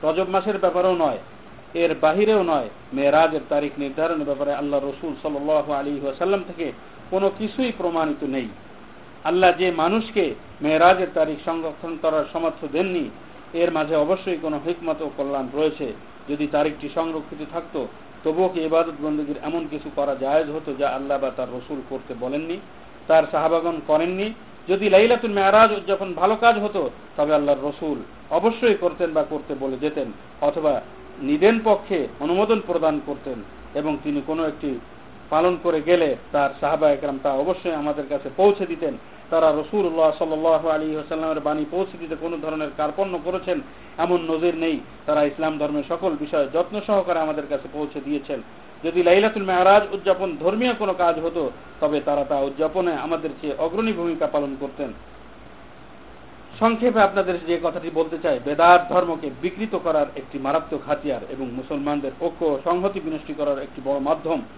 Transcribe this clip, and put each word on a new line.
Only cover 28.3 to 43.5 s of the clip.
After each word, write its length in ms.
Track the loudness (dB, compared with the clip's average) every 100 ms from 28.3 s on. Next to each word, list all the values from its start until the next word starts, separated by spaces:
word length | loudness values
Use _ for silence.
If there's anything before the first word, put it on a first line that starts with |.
| 0 2 2 2 4
করতেন 380 | 0 0 0
বা 100 | 0
করতে 320 | -2 -4 -6 -6
বলে 180 | -4 -2
যেতেন, 340 | -4 -4 -6 -8 -18 -2
অথবা 400 | -2 2 0 0 -4 -18 -18 -8
নিদেন 380 | -2 4 4 4
পক্ষে 440 | 4 2 2 -2 -2 -4
অনুমোদন 420 | -2 2 2 2 0
প্রদান 340 | 0 0 0 -6
করতেন 380 | -8 -8 -10 -12 -16 -8
এবং 240 | -4 -4 -4
তিনি 180 | -2 -4 -2
কোনো 180 | -2 -2
একটি 340 | -4 -6 -6 -10 -20 -20 -20 -2
পালন 280 | 2 2 2
করে 180 | 0 0
গেলে 340 | 4 4 4 0 -2
তার 180 | 0 0 0
সাহাবা 320 | -2 4 4
একরাম 280 | 4 0 -2
তা 80 | 0
অবশ্যই 400 | 2 0 0 -2
আমাদের 320 | -4 -2 -4 -4
কাছে 200 | -4 -4 4
পৌঁছে 280 | 4 4 -2
দিতেন। 320 | -2 -4 -4 -14 -20 0
তারা 220 | 4 4
রাসূলুল্লাহ 600 | 2 0 0 0 4 4 4
সাল্লাল্লাহু 500 | -2 0 4 4 2
আলাইহি 260 | 0 -2 -4
ওয়াসাল্লামের 440 | -4 -4 -2 -2
বাণী 260 | -2 -2 -2
পৌঁছে 260 | -2 -4 -6
দিতে 180 | -10 -8
কোনো 220 | -6 -6
ধরনের 320 | -6 -6 -6 -2
কার্পণ্য 420 | -4 -2 -4 -2
করেছেন 380 | -4 -4 -2